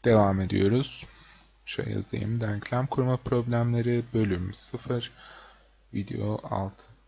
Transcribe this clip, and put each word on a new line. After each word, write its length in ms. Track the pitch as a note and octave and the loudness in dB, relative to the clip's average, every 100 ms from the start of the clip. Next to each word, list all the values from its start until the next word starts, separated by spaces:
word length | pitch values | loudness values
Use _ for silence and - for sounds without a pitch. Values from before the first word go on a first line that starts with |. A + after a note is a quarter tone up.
Devam 360 | B2 A2 G2 F#2+ | 6 6 6 4
ediyoruz. 640 | F#2 G2+ G2 A#2+ C#3 - - - - - - _ - | 2 4 4 4 0 -8 -16 -18 -20 -20 -20 _ -10
Şöyle 240 | - A2 | -6 -4
yazayım. 500 | G#2 G2 A2+ G2+ A#2 | -4 -4 -4 -2 -2
Denklem 460 | A2 G#2 - B2 C3 | -2 -4 -2 -2 -2
kurma 300 | - B2+ B2+ | 0 0 0
problemleri 880 | - B2 A#2+ A#2 A#2+ A#2+ A#2+ A#2+ A#2 | 0 0 2 0 2 2 2 0 0
bölüm 400 | A2+ G#2 F2+ F#2 | 0 2 0 -4
sıfır, 580 | G2 - B2 - B2 A2+ - - - - - _ _ _ | -8 -8 -10 -4 -4 -4 -14 -20 -20 -20 -20 _ _ _
video 460 | - G2+ A#2 G#2 G#2+ - | -6 -4 -4 -2 -4 -4
altı. 340 | G2 G2 - - - | -4 -4 -8 -20 -20